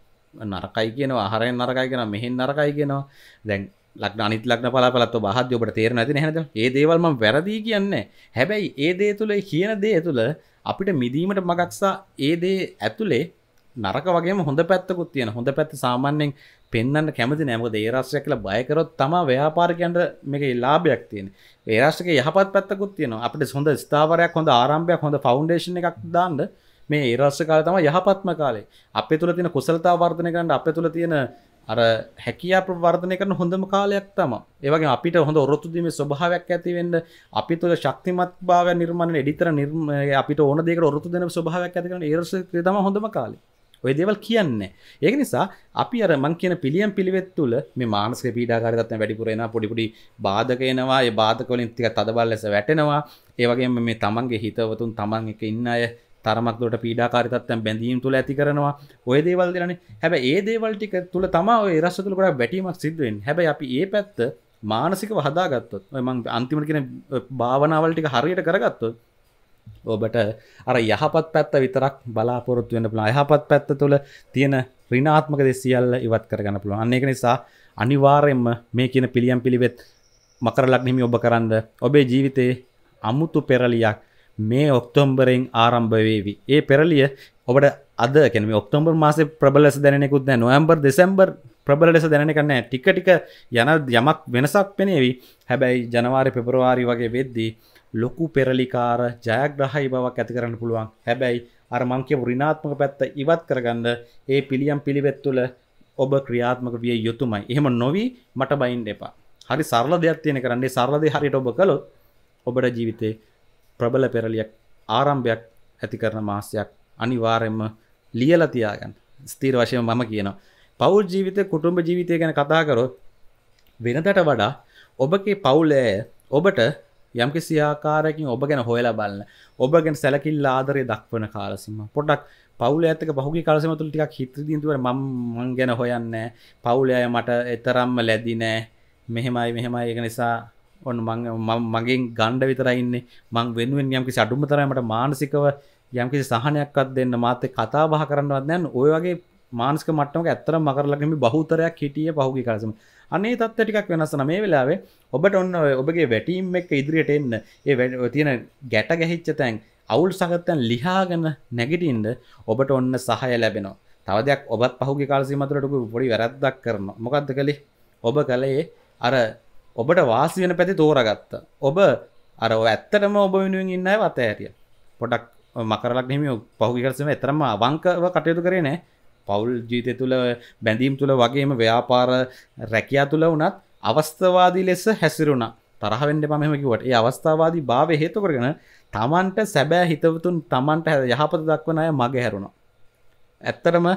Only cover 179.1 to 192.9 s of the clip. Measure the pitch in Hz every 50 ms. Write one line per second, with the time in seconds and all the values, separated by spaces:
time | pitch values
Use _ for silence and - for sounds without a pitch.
179.1 | _ _ _ - 101 104 110 120 127 117 117 113 123 120 113 127 117 123 131 131
180.1 | 127 127 123 123 120 120 - - - - 107 113 110 117 127 139 139 131 143 135
181.1 | 135 127 117 117 135 143 139 139 139 113 113 110 113 120 120 - 123 123 123 127
182.1 | 127 127 127 - - - - _ - 117 117 107 113 110 - - 135 139 143 139
183.1 | 156 156 160 170 160 151 156 190 - - _ _ _ _ - 107 117 151 156 -
184.1 | - - 190 185 180 180 180 180 180 190 185 185 180 180 - 220 214 - 175 151
185.1 | - - 156 147 139 123 113 - - _ _ _ _ - 107 104 104 123 147 147
186.1 | 151 151 151 143 147 151 147 151 147 143 143 131 110 107 - 127 123 113 110 127
187.1 | 127 - - 160 156 156 160 170 170 170 139 120 120 131 156 165 165 147 156 175
188.1 | - 220 196 180 147 120 117 139 160 - _ _ - _ _ _ - 101 113 131
189.1 | 160 180 190 190 190 220 220 214 - 147 131 151 170 180 175 170 156 139 170 165
190.1 | 160 165 - 180 180 160 - - 143 127 131 151 156 165 160 160 156 139 131 123
191.1 | 120 131 151 147 175 160 156 160 151 151 - 165 160 156 160 165 151 135 120 123
192.1 | 139 123 123 113 104 98 98 - _ _ _ _ _ _ - -